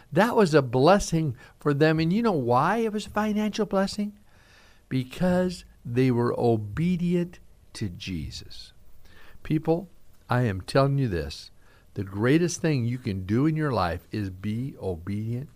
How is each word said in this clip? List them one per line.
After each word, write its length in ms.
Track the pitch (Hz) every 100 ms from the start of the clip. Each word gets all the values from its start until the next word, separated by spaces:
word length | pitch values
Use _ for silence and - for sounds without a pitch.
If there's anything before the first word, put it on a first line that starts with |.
| -
That 240 | 143 226 240
was 180 | 196
a 80 | 151
blessing 760 | 127 127 143 202 - 165 156 113 - -
for 140 | 147
them. 260 | 143 156 160
And 140 | 160
you 80 | 196
know 100 | 233
why 460 | 170 117 123 156 220
it 160 | 226
was 140 | 214 -
a 40 |
financial 540 | - 214 208 214 202 208
blessing? 540 | 196 196 - 208 - - - - - - - -
Because 760 | 131 127 - 180 180 185 180 - -
they 280 | - 120 131
were 240 | 117 120 -
obedient 1000 | 120 117 104 104 170 180 175 175 175 - - - -
to 160 | - 104
Jesus. 840 | 90 - 90 71 - - - - - - - - - - -
People, 480 | - 156 151 165 190 - - - -
I 140 | 123
am 180 | 123 92
telling 380 | - 139 139 139
you 80 | 131
this. 420 | 85 73 - - - - - -
The 100 | - 98
greatest 560 | 98 117 156 170 -
thing 240 | 165 143 117
you 120 | 127
can 280 | 123 95 92
do 200 | 113 151
in 100 | 156
your 160 | 151
life 340 | 113 87 82 -
is 160 | 107 98
be 460 | 92 104 110 131 -
obedient 680 | 95 87 87 101 110 120 143